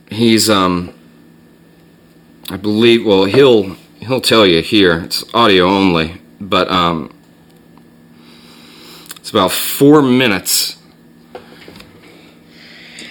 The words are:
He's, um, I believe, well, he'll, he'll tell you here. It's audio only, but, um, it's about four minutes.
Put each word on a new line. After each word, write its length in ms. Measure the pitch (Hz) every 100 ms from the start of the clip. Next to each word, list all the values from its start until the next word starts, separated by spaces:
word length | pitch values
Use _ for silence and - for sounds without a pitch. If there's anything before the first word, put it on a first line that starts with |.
| -
He's, 380 | 104 117 110 107
um, 440 | 101 92 87 87 - - _ _ _ _ _ _ _ _ _ _ _ _ _ -
I 80 | 92
believe, 480 | 104 107 117 117 107
well, 180 | 95 98
he'll, 500 | 123 139 113 95 85 _ -
he'll 220 | 107 127
tell 240 | - 113 98
you 160 | 82
here. 400 | 80 107 92 82 -
It's 180 | - -
audio 340 | 117 113 95 90
only, 540 | 98 95 82 80 92 - -
but, 300 | 98 95 -
um, 400 | 92 85 82 69 - _ _ _ _ _ _ _ _ _ _ - - - - - - - - - -
it's 120 | -
about 200 | 110 92
four 500 | - - - 143 151
minutes. 760 | 131 127 123 92 - - - - _ _ _ _ _ - - - - - - - - - - _ _ - - - - - -